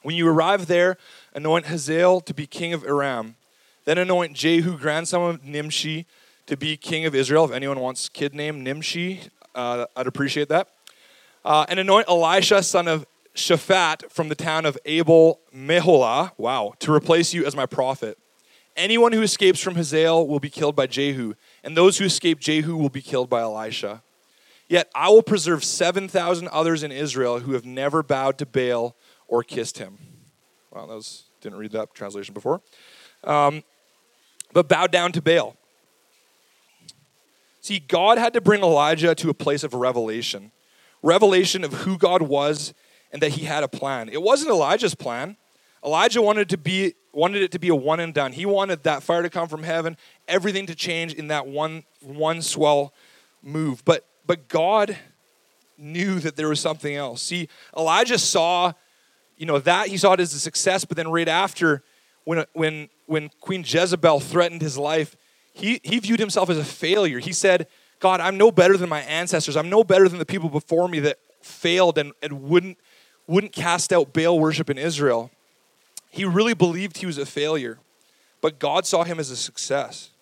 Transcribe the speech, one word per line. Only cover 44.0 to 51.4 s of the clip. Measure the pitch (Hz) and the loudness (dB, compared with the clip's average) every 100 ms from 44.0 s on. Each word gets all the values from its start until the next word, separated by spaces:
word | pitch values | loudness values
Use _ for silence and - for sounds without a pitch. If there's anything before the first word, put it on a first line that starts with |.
| 113 | -8
It | 139 | -4
wasn't | 196 277 302 | 0 2 2
Elijah's | 190 147 214 214 | 0 2 0 -2
plan. | - 127 117 156 208 _ _ _ _ | -4 -8 -8 -10 -14 _ _ _ _
Elijah | 143 160 226 226 | -2 2 2 4
wanted | 208 214 190 | 2 2 0
to | 185 | -2
be, | 147 190 190 - _ | -2 -2 -2 -4 _
wanted | 147 170 202 | -2 0 0
it | 185 | -2
to | 175 | -2
be | 175 | 0
a | |
one | 151 139 165 | 0 0 -2
and | 165 | -2
done. | 147 135 | -2 -4
He | 127 | -4
wanted | 196 196 196 165 | -2 0 0 -2
that | 160 143 | -2 -2
fire | - 170 | -2 -2
to | 170 | 0
come | 175 170 | -4 -6
from | 156 | -8
heaven, | 160 165 165 165 - _ - | -6 -4 -4 -10 -20 _ -4
everything | 185 190 190 196 | -2 -2 -6 -10
to | |
change | 165 180 165 165 | -10 -8 -6 -8
in | 156 151 | -10 -6
that | 151 | -6